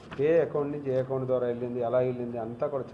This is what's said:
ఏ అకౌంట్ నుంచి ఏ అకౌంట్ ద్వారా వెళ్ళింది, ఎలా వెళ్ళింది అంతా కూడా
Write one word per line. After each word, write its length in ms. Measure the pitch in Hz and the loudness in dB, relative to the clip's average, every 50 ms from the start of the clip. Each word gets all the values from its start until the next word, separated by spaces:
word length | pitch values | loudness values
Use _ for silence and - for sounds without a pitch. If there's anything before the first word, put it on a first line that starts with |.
| - - - - | -16 -10 -4 0
ఏ 200 | 135 151 165 165 | 4 4 6 6
అకౌంట్ 360 | 147 - - 147 143 143 147 | 4 4 2 -2 -2 -2 -4
నుంచి 160 | 147 143 135 127 | -4 -2 0 0
ఏ 60 | 131 | 0
అకౌంట్ 280 | 127 131 135 131 127 | 0 0 -2 -2 0
ద్వారా 200 | 123 127 123 120 | 2 2 2 2
వెళ్ళింది, 340 | 120 120 120 123 123 120 123 | 0 -2 -2 -4 -4 -2 -2
ఎలా 180 | 120 117 120 127 | 0 2 2 2
వెళ్ళింది 400 | 127 127 123 123 120 120 120 120 | 2 2 0 -2 -4 -6 -4 -6
అంతా 280 | 113 113 120 120 151 | -6 -6 -4 -2 -2
కూడా 180 | 143 143 135 120 - | -2 -2 -2 -4 -4